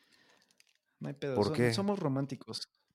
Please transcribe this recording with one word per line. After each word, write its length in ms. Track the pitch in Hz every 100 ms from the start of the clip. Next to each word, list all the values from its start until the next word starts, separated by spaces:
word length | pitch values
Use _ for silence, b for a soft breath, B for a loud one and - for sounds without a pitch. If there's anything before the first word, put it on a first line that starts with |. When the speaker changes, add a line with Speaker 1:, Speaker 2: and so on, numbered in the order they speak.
| b b b b b b _ _ _ -
Speaker 1:
No 80 | 147
hay 60 |
pedo, 240 | 139 143 123
Speaker 2:
¿Por 100 | 101
Speaker 1:
som-, 80 | 135
Speaker 2:
qué? 120 | 120
Speaker 1:
somos 280 | 117 202 196
románticos. 600 | 156 135 143 135 - 107 - _ _